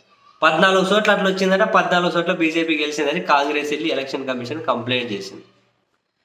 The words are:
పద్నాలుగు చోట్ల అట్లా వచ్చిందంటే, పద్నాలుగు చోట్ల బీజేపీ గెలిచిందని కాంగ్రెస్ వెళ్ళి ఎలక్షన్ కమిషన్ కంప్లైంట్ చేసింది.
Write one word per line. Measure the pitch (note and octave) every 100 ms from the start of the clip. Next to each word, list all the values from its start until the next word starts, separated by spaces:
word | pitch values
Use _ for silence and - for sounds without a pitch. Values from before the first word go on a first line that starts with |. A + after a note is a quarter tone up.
| _ _ _ -
పద్నాలుగు | D#3 - F#3+ F#3+ F#3
చోట్ల | G#3 G#3
అట్లా | F#3+ F#3+
వచ్చిందంటే, | F#3+ F#3+ F#3+
పద్నాలుగు | G#3 E3+ E3 F3+ F3 E3+
చోట్ల | F3
బీజేపీ | E3+ D#3+ E3 D#3+ D3+
గెలిచిందని | D3+ D3+ C#3+ F3
కాంగ్రెస్ | E3+ C#3+ D3 D3 D3
వెళ్ళి | D3 D#3+
ఎలక్షన్ | C3+ C3 C#3+ C3
కమిషన్ | B2 A#2+ D#3
కంప్లైంట్ | C#3 A#2+ A#2+ B2 A#2
చేసింది. | G2 - - - _ _ _ _ _ _ _